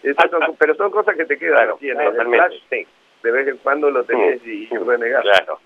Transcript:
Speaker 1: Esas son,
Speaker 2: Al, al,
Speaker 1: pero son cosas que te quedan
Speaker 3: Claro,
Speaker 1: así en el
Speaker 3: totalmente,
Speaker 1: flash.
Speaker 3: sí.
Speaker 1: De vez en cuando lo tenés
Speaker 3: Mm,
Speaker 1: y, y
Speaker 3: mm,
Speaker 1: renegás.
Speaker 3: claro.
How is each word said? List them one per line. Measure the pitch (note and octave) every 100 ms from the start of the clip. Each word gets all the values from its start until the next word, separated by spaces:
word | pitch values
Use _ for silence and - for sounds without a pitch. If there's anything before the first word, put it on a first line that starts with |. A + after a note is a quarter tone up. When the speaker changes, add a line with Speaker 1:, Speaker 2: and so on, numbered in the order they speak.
Speaker 1:
Esas | C3+ C#3+ E3
son, | E3+
Speaker 2:
Al, | D#3+
al, | D#3+
Speaker 1:
pero | D3+ D#3
son | G3+
cosas | G3+ G#3 F3
que | B3
te | C#4+
quedan | E3+
Speaker 3:
Claro, | C#3 A2+ -
Speaker 1:
así | C#3+
en | -
el | D3
Speaker 3:
totalmente, | A#2+ A#2 A#2+ F3
Speaker 1:
flash. | - _
Speaker 3:
sí. | B2 - _ _ _
Speaker 1:
De | A#2
vez | B2+ C3+
en | B2+
cuando | - C#3+ D3
lo | C3
tenés | B2 A#2 F#2+ A#2+
Speaker 3:
Mm, | A#2
Speaker 1:
y, | G#2+ A2
y |
Speaker 3:
mm, | A#2 A2
Speaker 1:
renegás. | A#2+ A#2 B2+
Speaker 3:
claro. | G2+ G2 E2+ D2+